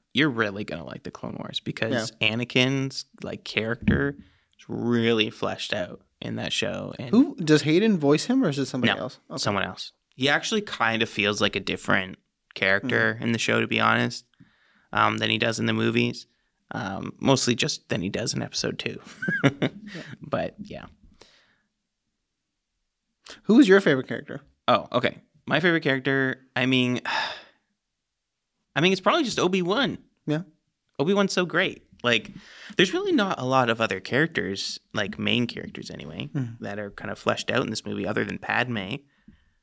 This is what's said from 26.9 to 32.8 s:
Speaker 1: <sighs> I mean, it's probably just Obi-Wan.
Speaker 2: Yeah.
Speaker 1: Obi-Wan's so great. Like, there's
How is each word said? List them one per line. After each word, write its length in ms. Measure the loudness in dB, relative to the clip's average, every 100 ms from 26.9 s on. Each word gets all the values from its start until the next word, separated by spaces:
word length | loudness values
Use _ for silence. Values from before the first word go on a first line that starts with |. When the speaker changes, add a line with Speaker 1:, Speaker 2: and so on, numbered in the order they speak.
| 0 -2
Speaker 1:
<sighs> 1700 | -4 -4 -10 -16 _ _ _ _ _ _ _ _ _ _ _ _ 2
I 40 |
mean, 120 | 2
it's 80 | 4
probably 240 | 2 2
just 140 | 2 2
Obi-Wan. 600 | 2 2 2 0 0 -4 _ _ -4
Speaker 2:
Yeah. 160 | -4 -4 _ _ _ _ -4
Speaker 1:
Obi-Wan's 340 | 2 2 2
so 140 | 0 0
great. 380 | 0 -2 -4 _ -4
Like, 260 | 2 2 0 -18 -18 -20 -8
there's 160 | 2